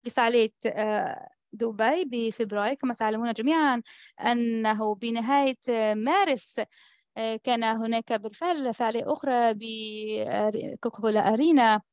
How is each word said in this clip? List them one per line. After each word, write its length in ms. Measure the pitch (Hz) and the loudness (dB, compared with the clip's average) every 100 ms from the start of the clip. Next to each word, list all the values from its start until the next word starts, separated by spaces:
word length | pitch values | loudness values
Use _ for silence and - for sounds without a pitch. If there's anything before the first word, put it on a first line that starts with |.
لفعالية، 480 | 240 262 233 240 220 _ 226 | -2 0 2 4 2 _ -4
آه، 600 | - 214 214 - - - _ _ | -2 -2 -2 -4 -8 -14 _ _
دبي 520 | 208 226 208 226 320 | -6 -6 0 0 2
بفبراير. 720 | 311 240 226 214 214 208 208 | -2 -2 -4 -4 -4 -2 -2
كما 200 | 277 254 | -2 -4
تعلمون 380 | 233 220 220 233 | -2 -2 -2 -4
جميعًا 500 | 220 247 320 294 240 - - - - | -2 0 2 2 0 -6 -20 -20 -4
أنه 760 | - 240 233 226 220 214 214 | 0 0 0 0 0 0 -2
بنهاية، 640 | 208 226 233 226 277 269 247 - | -2 -4 -2 2 2 2 -2 -2
آه، 240 | 233 214 | 0 0
مارس، 680 | 214 233 370 381 247 - - 208 _ - _ _ - | 0 2 2 2 0 -4 -8 -8 _ -20 _ _ -6
آه، 200 | 226 220 | -6 -4
كان 280 | - 233 | -2 0
هناك 480 | 226 226 226 226 - | 0 -2 -2 -2 -2
بالفعل 600 | 220 208 214 349 330 254 | -4 -4 -6 -2 -2 -2
فعالية 380 | 220 226 226 - | -2 -2 -2 -2
أخرى 420 | 302 277 247 233 | -2 0 2 2
بكوكاكولا 1700 | 214 226 220 220 214 214 214 214 208 214 208 - - 240 - 220 214 202 | 0 -6 -8 -8 -8 -6 -4 -2 0 0 -2 -8 -6 -8 -2 0 2 2
أرينا 480 | 220 320 294 226 214 _ | 2 4 6 6 4 _